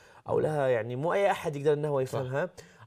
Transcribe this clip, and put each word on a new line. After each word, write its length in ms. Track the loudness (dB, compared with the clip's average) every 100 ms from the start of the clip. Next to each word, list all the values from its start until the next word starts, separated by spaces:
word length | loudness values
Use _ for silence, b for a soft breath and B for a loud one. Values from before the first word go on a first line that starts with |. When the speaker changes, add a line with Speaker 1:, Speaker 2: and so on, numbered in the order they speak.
| B B -4
Speaker 1:
أو 100 | 0
لها، 280 | 0 0 2
يعني، 280 | 2 0 -2
مو 180 | 0
أي 180 | 2 2
أحد 240 | 2 -2 -2
يقدر 180 | 2
إنه 140 | 2 2
هو 180 | 0 0
Speaker 2:
صح. 140 | -2
Speaker 1:
يفهمها. 300 | -4 -2 -4 -8 B B